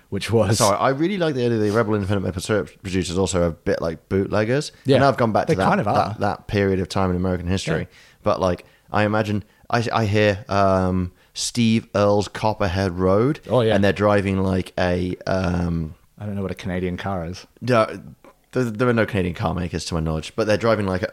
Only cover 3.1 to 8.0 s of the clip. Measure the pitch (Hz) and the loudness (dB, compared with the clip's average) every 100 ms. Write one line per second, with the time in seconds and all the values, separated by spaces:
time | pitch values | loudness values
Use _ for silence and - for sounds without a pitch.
3.1 | 87 92 90 85 80 - - 82 82 - | 0 0 2 0 -2 -4 -2 -2 -6 -2
4.1 | 98 98 101 110 135 151 - - 135 139 | -2 0 0 0 -2 -4 -6 0 4 4
5.1 | 127 120 104 - 92 95 202 104 - - | 2 0 0 0 0 2 0 0 0 0
6.1 | 107 101 - - 104 98 95 90 101 95 | -2 -4 -4 -2 0 2 0 -2 -2 0
7.1 | 90 92 90 87 92 - 82 87 - | 0 0 -2 -2 -2 -2 -4 -6 -14